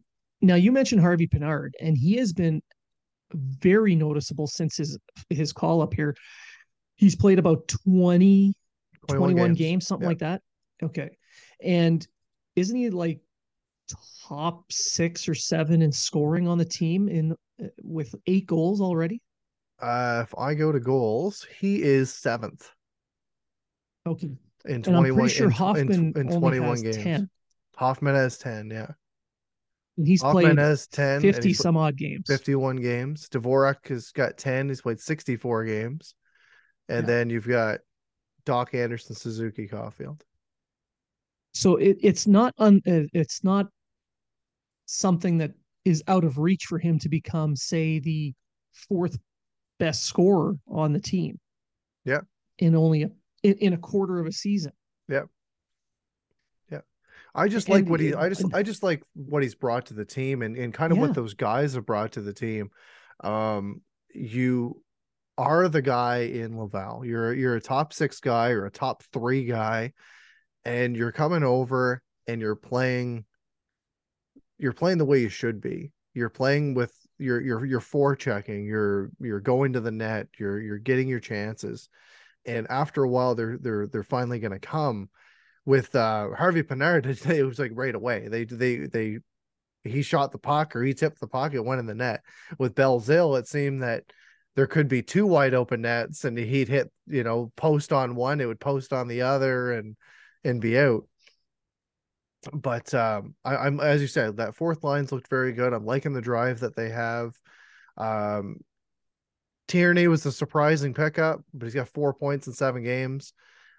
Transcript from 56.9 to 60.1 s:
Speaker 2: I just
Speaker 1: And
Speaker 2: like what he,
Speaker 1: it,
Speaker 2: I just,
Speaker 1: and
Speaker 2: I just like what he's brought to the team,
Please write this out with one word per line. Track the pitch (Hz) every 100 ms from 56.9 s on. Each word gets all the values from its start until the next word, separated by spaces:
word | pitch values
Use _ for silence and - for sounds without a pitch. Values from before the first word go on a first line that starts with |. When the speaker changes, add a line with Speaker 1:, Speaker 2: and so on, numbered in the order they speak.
| _ _ - -
Speaker 2:
I | - 196
just | 220 -
Speaker 1:
And | 202
Speaker 2:
like | 185
what | 165
he, | 156
Speaker 1:
it, | 143
Speaker 2:
I | 170
just, | 190
Speaker 1:
and | 185 175
Speaker 2:
I |
just | 202 214
like | 190 156 - -
what | 135 147
he's | 131 -
brought | 127 120 -
to |
the | 107
team, | 104